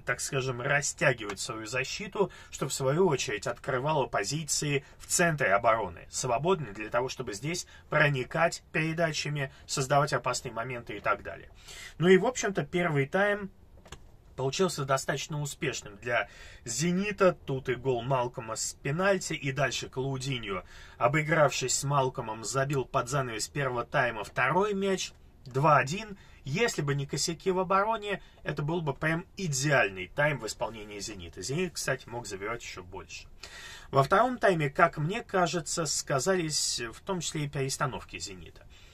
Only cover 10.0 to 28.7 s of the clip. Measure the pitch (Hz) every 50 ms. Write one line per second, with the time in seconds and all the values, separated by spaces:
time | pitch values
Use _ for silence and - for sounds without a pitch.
10 | 147 143 143 123 - 131 123 - - 127 110 113 117 131 127 120 120 - 107 101
11 | - 110 104 95 - - 90 92 - - - - - - - - - - - -
12 | 156 185 190 185 196 247 247 - 240 208 196 190 151 143 - 175 175 165 151 139
13 | 135 139 - 190 202 208 202 202 202 190 - - - - - - - - - -
14 | - - - - - - - - 131 135 135 - 190 175 - - 139 135 135 135
15 | - - 165 139 - - 156 147 147 139 - - 165 135 113 - - 104 101 95
16 | 107 120 120 113 101 - - - - - - - - 113 113 123 156 175 175 185
17 | 202 214 202 - 202 180 165 - - - 139 131 - - 123 123 120 135 127 117
18 | 117 131 139 127 123 123 - - 117 113 110 - - - - - - 139 143 170
19 | 185 202 196 190 - - 180 - - 139 131 139 139 123 117 - - 123 - 135
20 | 127 135 135 131 131 143 135 120 110 101 95 90 - - - - - - - -
21 | 110 123 139 156 151 151 165 160 147 135 - - 135 123 - - - 139 143 143
22 | 131 131 127 - 117 110 110 113 110 98 - 135 135 139 147 135 120 - - 135
23 | 120 120 135 143 131 120 113 107 - - - 147 139 131 123 120 120 - - 143
24 | 127 120 110 107 98 - - - 123 131 156 180 202 214 202 190 196 196 190 185
25 | - - - - - - - - - 127 120 135 147 160 147 135 127 131 170 202
26 | 220 208 196 - - - - - - 135 135 202 233 226 - - 190 143 139 143
27 | 139 - - 147 - - 170 160 - 190 180 185 190 175 190 190 202 220 226 214
28 | 208 208 196 - - - - - - - 151 143 147 147